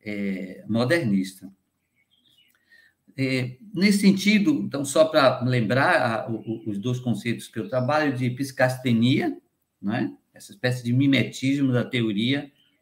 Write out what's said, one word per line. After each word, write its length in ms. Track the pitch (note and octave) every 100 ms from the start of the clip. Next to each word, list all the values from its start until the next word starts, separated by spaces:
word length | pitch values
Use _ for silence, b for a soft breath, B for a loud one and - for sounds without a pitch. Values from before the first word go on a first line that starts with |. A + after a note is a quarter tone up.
é, 600 | G#2+ G#2 G2 F#2+ F#2 - G#2
modernista. 800 | A2 B2 E3+ B2 G2 F#2+ - F#2 - _ _ _ _ _ _ _ _ b b b b b b _ -
É, 400 | C3 C3 B2 - -
nesse 240 | E3 G3+ G3
sentido, 540 | F#3+ - G#3 G#3+ D#3+
então, 320 | C3+ B2+ C#3
só 220 | C#3 D#3+ D#3
pra 360 | D3+ C3 -
lembrar, 540 | B2 B2+ G#2+ B2 C#3 C3
a, 340 | A#2 A2 -
o, 60 | A2
o, 340 | - A2 A2+
os 80 | G2+
dois 220 | A#2+ B2+
conceitos 480 | B2 G2+ A#2 G#2 -
que 100 | A2+
eu 100 | G2+
trabalho 480 | B2+ B2 D3+ D3 B2+
de 140 | B2+
psicastenia, 1040 | B2 C3 - B2+ B2+ B2+ A2+ A#2+ D3 F4 - _ _ _ _
né? 320 | G3 A3+ - - _
Essa 180 | - -
espécie 320 | - B2+ B2
de 80 | A#2+
mimetismo 800 | B2 C#3+ C3 G#2 - C3 C#3+ C3+
da 120 | B2
teoria 680 | A2 B2 A2+ G2+ A#2 C#3+ C#3 _ _ _